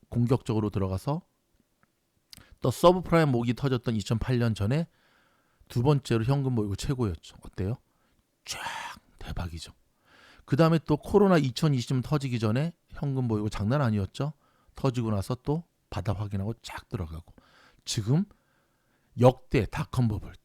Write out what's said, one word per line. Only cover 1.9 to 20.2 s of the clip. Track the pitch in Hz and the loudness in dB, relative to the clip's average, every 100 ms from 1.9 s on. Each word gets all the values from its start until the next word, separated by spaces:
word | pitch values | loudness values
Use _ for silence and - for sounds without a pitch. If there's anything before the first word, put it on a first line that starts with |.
| _ _ _ _ - - - | _ _ _ _ -20 -20 -4
또 | 123 | -2
서브프라임 | - 175 180 160 170 151 | 4 6 6 4 2 4
모기 | 123 120 | 2 0
터졌던 | 117 139 123 - | -2 0 -2 -2
이천팔 | 110 - 113 - 123 | -2 -2 -2 0 0
년 | 117 | 0
전에 | 107 101 147 170 _ _ _ _ _ _ _ - | 0 0 -2 -4 _ _ _ _ _ _ _ -6
두 | 120 | 0
번째로 | 131 143 - 113 | 2 2 2 0
현금 | 110 143 131 | 2 0 0
보유고 | 117 104 | 0 -2
최고였죠. | 95 - 131 107 80 - - | -2 -4 -2 -2 -4 -12 -20
어때요? | - - 95 127 _ _ _ _ _ _ | -14 -6 -6 -6 _ _ _ _ _ _
쫙 | - - - - - - _ - | -14 -10 -10 -10 -12 -16 _ -16
대박이죠. | - - 87 82 - - _ _ _ - - - | -10 -8 -8 -10 -16 -20 _ _ _ -20 -20 -20
그 | - | 0
다음에 | 135 160 165 | 4 6 4
또 | - 147 | 2 -2
코로나 | - 202 196 175 | 4 4 6 6
이천이십 | 135 - 160 131 - 131 | 2 0 0 0 0 -2
터지기 | - 151 135 120 | 0 -2 -2 0
전에 | 110 123 165 - _ | 0 0 -2 -8 _
현금 | - 143 131 123 | -8 -4 -2 -2
보유고 | 107 107 | -2 -2
장난 | - 104 147 | -2 0 0
아니었죠. | 123 104 92 - 143 - _ _ _ | 0 0 -2 -6 -8 -8 _ _ _
터지고 | - 135 123 110 | -4 -2 0 -2
나서 | 101 - | -2 -4
또 | 123 - 156 - _ - | -6 -4 -4 -6 _ -12
바닥 | - 95 95 | -6 -4 -4
확인하고 | 104 98 101 113 | -4 -6 -6 -8
쫙 | - - - | -14 -16 -10
들어가고 | - 78 80 - - _ _ _ _ | -8 -8 -12 -16 -20 _ _ _ _
지금 | - - 101 151 202 _ _ _ _ _ _ _ _ 117 | -8 -4 0 0 -2 _ _ _ _ _ _ _ _ 4
역대 | 123 - - 131 98 | 4 4 0 0 0
닷컴 | - - 131 117 | -4 -4 0 0
버블 | 101 | -2